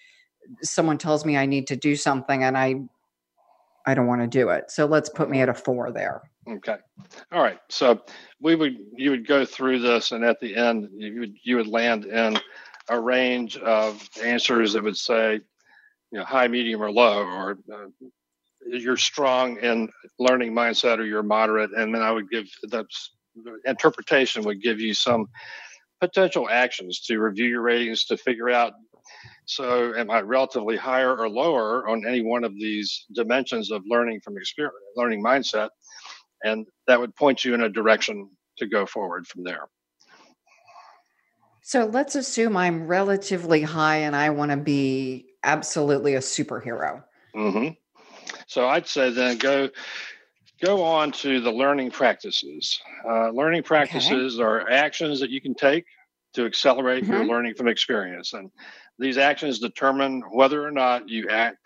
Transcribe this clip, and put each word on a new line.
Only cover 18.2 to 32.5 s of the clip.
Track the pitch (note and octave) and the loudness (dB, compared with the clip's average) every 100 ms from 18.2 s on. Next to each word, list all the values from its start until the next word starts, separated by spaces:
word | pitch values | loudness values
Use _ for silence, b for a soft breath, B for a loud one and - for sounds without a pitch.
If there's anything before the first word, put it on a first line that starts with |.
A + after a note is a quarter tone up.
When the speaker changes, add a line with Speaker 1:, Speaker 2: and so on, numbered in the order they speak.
| _ _ _ _ A#2+ | _ _ _ _ -10
Speaker 2:
you're | A#2+ A#2+ A#2+ | -6 -2 0
strong | - - C#3 B2+ B2+ A2+ | -2 0 2 2 0 0
in | A#2+ A2+ A2 - - - | 0 0 -2 -8 -14 0
learning | B2+ B2+ A#2 | 2 2 2
mindset, | A#2 A#2 A2 B2+ A2+ | 0 0 2 2 2
or | G#2+ | 0
you're | G#2+ | -2
moderate. | G#2 G#2+ A2 A2 G#2+ | 2 2 4 2 0
And | A2 A2 | -2 -2
then | A2+ | 0
I | A2 | 0
would | A2+ F#2+ | 0 -4
give | A#2 G2 - | -6 -8 -12
the, | G#2+ A2+ G#2 - - _ _ A2+ | -8 -8 -8 -12 -16 _ _ -20
the | A#2 A2 | -18 -8
interpretation | B2+ B2 D#3 - - D3 B2+ A2+ | -6 2 2 2 2 2 2 0
would | G#2+ G2+ | -4 -2
give | A#2 G#2+ | -2 -2
you | A2 | -2
some | G2+ B2+ A#2 G#2 B B B B B _ - | 0 0 0 -2 B B B B B _ -6
potential | F3+ G3 F#3 F3+ G#2+ | -2 2 2 2 0
actions | A#2+ B2 - F#2 F2+ | 2 0 -2 -10 -8
to | - A2 | -4 0
review | A2 G2 | 0 0
your | A#2+ A#2+ | -2 0
ratings | A#2 A#2+ A#2 A2 - | 2 2 0 -2 -2
to | A#2 | -2
figure | - A2+ A#2+ | -2 -2 2
out, | B2 A#2 - _ _ B B B B - | 2 2 -2 _ _ B B B B -10
so | - B2+ B2 A#2+ | -6 0 0 0
am | A2+ G#2+ | -2 0
I | A2+ | 0
relatively | G2+ C3 C3 B2+ G#2+ G#2+ | 2 2 2 0 -2 -2
higher | C3 C3 B2+ B2+ | 0 2 2 2
or | A2+ | 0
lower | G#2+ E3 C#3 G#2+ B2 A2 | 0 2 2 0 -2 -2
on | A2+ | -2
any | A2 B2 | 0 -2
one | A2+ A#2+ | 0 -2
of | A#2 | -2